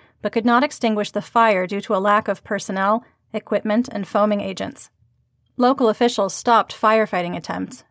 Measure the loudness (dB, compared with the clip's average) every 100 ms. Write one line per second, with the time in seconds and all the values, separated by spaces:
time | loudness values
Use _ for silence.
0 | _ _ -4 0 2 2 2 -2 -2 0
1 | -2 -4 -2 2 4 2 0 -6 -2 0
2 | 2 2 0 -6 -4 -6 -4 -2 0 0
3 | -4 _ _ -10 -2 -2 0 0 0 -4
4 | -4 0 2 0 -4 -8 -10 -10 -18 _
5 | _ _ _ _ _ 0 2 4 2 2
6 | 0 0 -2 -2 2 2 2 0 2 2
7 | 2 -2 -4 -6 -8 -8 -8 -12 -18